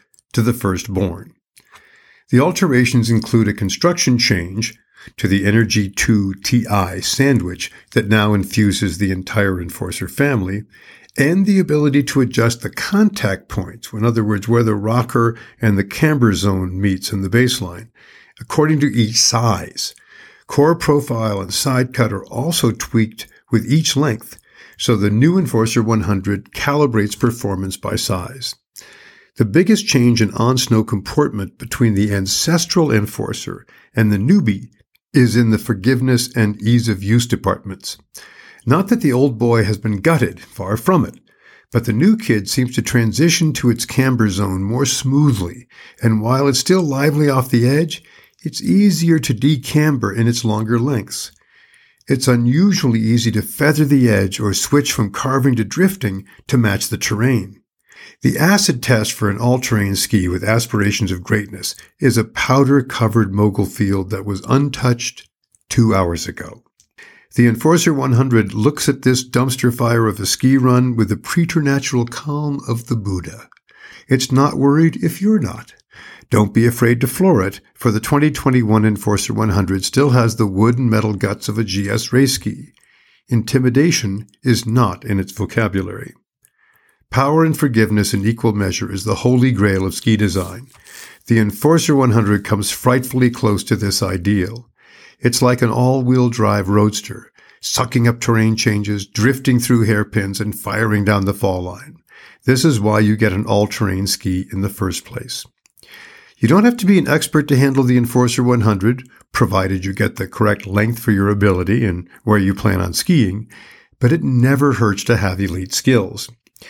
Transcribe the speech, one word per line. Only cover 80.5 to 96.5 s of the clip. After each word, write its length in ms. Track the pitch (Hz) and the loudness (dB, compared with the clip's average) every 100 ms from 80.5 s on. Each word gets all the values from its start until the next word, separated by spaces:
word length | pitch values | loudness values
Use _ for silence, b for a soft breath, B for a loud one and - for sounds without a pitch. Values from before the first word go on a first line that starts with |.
| 95 113 123 | 2 2 2
and 140 | 123 | 0
metal 240 | 110 107 98 | 0 0 -2
guts 340 | 101 101 - | -4 -4 -6
of 80 | 107 | -4
a 60 | |
G 260 | 104 98 101 | -4 -4 -2
S 240 | 110 - | -4 0
race 200 | 123 135 | 2 2
ski. 380 | - 107 - - _ b b b b _ | 0 -8 -10 -16 _ b b b b _
Intimidation 1000 | 117 - 131 127 131 165 165 104 98 - _ | -2 0 0 2 2 2 0 -4 -8 -12 _
is 240 | 131 117 110 | -2 -2 0
not 360 | 120 107 87 | 0 0 -2
in 160 | 110 98 | -4 -4
its 120 | 95 | -4
vocabulary. 840 | - 101 - 107 95 92 95 - _ _ _ _ _ _ _ _ _ _ | -6 -4 -2 -2 -4 -6 -10 -14 _ _ _ _ _ _ _ _ _ _
Power 320 | 127 139 160 160 | 0 2 2 2
and 100 | - | 2
forgiveness 560 | 143 113 107 104 101 101 | 0 2 2 2 0 0
in 100 | 104 | -2
equal 280 | 117 113 | 0 0
measure 380 | 104 101 - 98 | 0 -2 -4 -6
is 120 | 98 | -6
the 100 | 104 | -4
holy 380 | 98 123 123 131 | -2 2 2 2
grail 340 | 104 101 95 95 | 2 2 2 -2
of 80 | |
ski 240 | - - 107 | -2 0 2
design. 480 | 104 90 90 98 131 - B B B B - | 2 -2 -6 -12 -18 -20 B B B B 0
The 100 | 117 | 2
Enforcer 580 | 104 101 147 165 160 139 | 2 0 2 2 2 2
one 140 | 127 | 4
hundred 340 | 113 101 104 | 2 2 0
comes 280 | - 104 98 | 0 -4 -4
frightfully 580 | - 127 131 127 131 123 | -2 0 0 -2 0 0
close 340 | 120 107 101 - | 0 -2 -2 -2
to 100 | 104 | -2
this 260 | 101 - | -2 -2
ideal. 640 | 95 92 90 104 90 117 - _ b b b b | -4 -4 -2 -2 -2 -8 -20 _ b b b b
It's 200 | 123 - | -2 2
like 220 | 123 120 | 0 2
an 80 | 120 | 0
all-wheel 600 | 120 127 131 123 127 123 | 2 2 2 2 2 2
drive 380 | 117 107 | 2 0